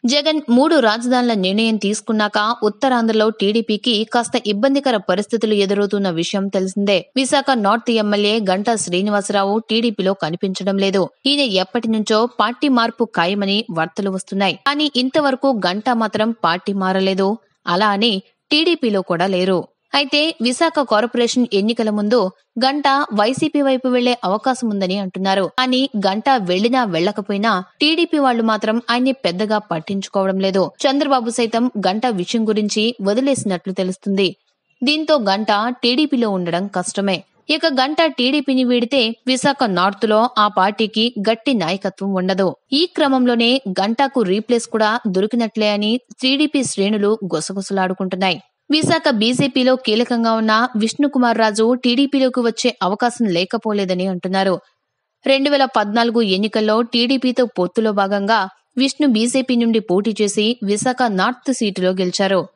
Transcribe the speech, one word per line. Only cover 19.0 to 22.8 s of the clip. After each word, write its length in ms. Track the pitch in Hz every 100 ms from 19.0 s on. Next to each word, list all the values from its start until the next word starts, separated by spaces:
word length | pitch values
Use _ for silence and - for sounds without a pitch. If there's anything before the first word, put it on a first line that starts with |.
కూడా 260 | 180 170 190
లేరు. 320 | 180 185 185 - _ _ 285
అయితే 400 | 285 294 311 311
విశాఖ 380 | 233 247 330 320
కార్పొరేషన్ 680 | 262 214 233 240 233 254 240
ఎన్నికల 360 | 196 208 233 220
ముందు 280 | 208 208 240 185 _ _ - 262
గంటా 400 | 294